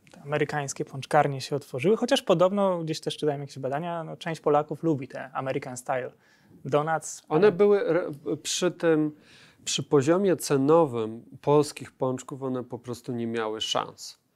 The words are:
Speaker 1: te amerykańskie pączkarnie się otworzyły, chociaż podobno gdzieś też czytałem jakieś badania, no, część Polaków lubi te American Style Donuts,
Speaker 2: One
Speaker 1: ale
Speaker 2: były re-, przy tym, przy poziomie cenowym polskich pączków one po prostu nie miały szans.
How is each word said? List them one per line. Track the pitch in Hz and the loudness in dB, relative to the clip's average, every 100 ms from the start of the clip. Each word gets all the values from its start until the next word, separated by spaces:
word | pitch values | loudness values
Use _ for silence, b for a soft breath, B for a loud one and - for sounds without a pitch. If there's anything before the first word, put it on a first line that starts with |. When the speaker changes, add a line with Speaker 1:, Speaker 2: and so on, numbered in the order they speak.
| _ | _
Speaker 1:
te | - | -18
amerykańskie | 147 147 147 151 139 - 156 | -6 -2 -2 -2 -6 -8 -8
pączkarnie | 139 - 156 147 135 | -10 2 4 4 0
się | - 143 | -6 -8
otworzyły, | - 131 156 220 | -6 -2 2 2
chociaż | 240 277 | 2 0
podobno | - 175 185 202 196 175 | 2 4 4 2 0 0
gdzieś | 160 160 | -4 -6
też | - - | -6 -4
czytałem | 151 143 | -4 -4
jakieś | 139 135 | -8 -8
badania, | 131 139 175 170 | -6 -4 -6 -8
no, | 160 156 | -8 -10
część | 170 160 | -8 -2
Polaków | - 147 151 151 | 2 2 2 -4
lubi | 165 143 135 | -2 -2 -4
te | 135 131 | -12 -10
American | 139 135 135 139 123 | -8 -4 -4 -6 -10
Style | - 131 127 _ b b b b 139 | -4 -4 -4 _ b b b b 0
Donuts, | 147 151 160 - - - | 0 2 -2 -4 -14 0
Speaker 2:
One | 156 208 | 4 4
Speaker 1:
ale | |
Speaker 2:
były | 180 202 202 170 | 4 4 4 2
re-, | 165 180 147 - 156 | 0 -2 -8 -6 -6
przy | - - 180 | -4 -2 -2
tym, | 170 170 156 151 151 B B B B - | 0 2 2 0 -4 B B B B -6
przy | - | -6
poziomie | 143 147 131 175 202 147 | 2 4 6 4 4 0
cenowym | - 143 135 165 160 117 110 117 - - | 0 2 6 6 4 0 -6 -8 -16 -6
polskich | - 147 147 - 123 | 4 4 4 -4 -14
pączków | - 131 127 - 135 | -4 -4 -4 -8 -8
one | 135 127 | -6 -6
po | 117 120 | -8 -12
prostu | 120 117 - | -10 -12 -8
nie | 120 117 | -6 -4
miały | 117 110 110 | -4 -4 -4
szans. | - 123 113 107 - - _ | -4 -4 -4 -8 -18 -18 _